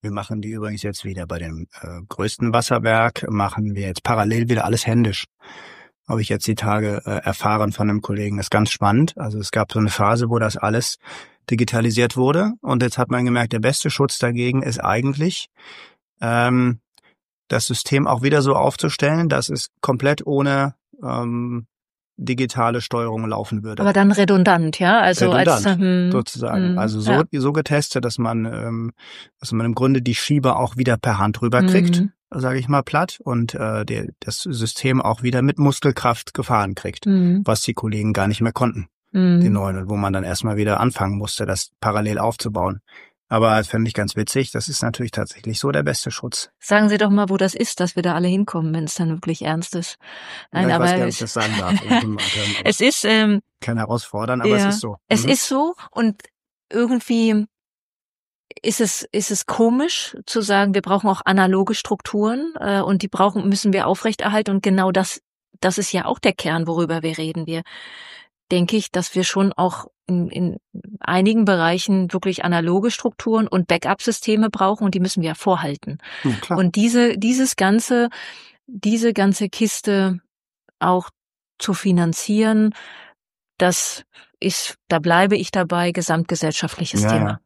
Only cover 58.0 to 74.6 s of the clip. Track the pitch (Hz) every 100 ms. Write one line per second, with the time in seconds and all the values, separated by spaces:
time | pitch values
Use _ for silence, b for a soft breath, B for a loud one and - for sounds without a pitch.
58 | _ _ _ _ _ - - 220 220 -
59 | - 202 202 196 - - 226 247 311 -
60 | - - - 233 202 202 202 196 180 196
61 | 208 190 - 190 185 190 190 220 - 202
62 | - 208 208 247 320 320 - 196 185 190
63 | 196 - 196 202 190 196 208 196 - 190
64 | 226 214 - 214 220 196 190 190 185 185
65 | 185 - _ _ _ _ 185 185 202 190
66 | - 247 226 - - 165 165 165 170 165
67 | 160 160 160 165 160 165 170 B B B
68 | B B B _ _ 180 175 220 - 180
69 | 175 - 180 - 196 - 180 175 - _
70 | - 180 175 - 180 - _ 185 - 208
71 | - 180 190 226 208 185 165 175 - 190
72 | 180 185 196 185 - 175 165 180 226 -
73 | 240 - - 220 214 185 175 170 127 196
74 | - 226 - 214 220 208